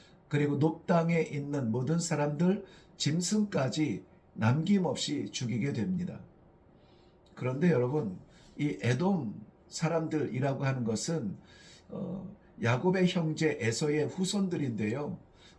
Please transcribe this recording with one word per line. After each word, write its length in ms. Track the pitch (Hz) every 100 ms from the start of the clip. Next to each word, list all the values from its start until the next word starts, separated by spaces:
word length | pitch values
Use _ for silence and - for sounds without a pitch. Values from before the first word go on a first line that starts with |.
| - - -
그리고 280 | 151 147 139
높당에 640 | 156 156 - 170 165 165
있는 500 | 156 139 143 143 117
모든 280 | 120 135 170
사람들, 640 | - 147 147 147 175 208 - - - -
짐승까지 1080 | 143 165 175 214 208 151 131 151 147 90 - - _ -
남김없이 960 | 110 143 175 202 165 117 - - 143
죽이게 420 | - 120 120 139
됩니다. 460 | 120 95 92 87 - - - - - - - - - - - -
그런데 380 | - 127 139 175
여러분, 480 | 123 123 151 101 90 - - - -
이 220 | 147 -
에돔 540 | 117 127 180 190 117 - - - -
사람들이라고 960 | - 160 165 160 156 123 123 139 135 135
하는 180 | 131
것은, 520 | 113 107 - 165 107 - - - - - -
어, 400 | - - 90 - - - -
야곱의 460 | 117 123 180 185 180
형제 500 | 175 160 156 156 -
에서의 460 | 151 151 151 151 131
후손들인데요. 1120 | - 185 208 190 165 135 110 107 131 147 175 - - -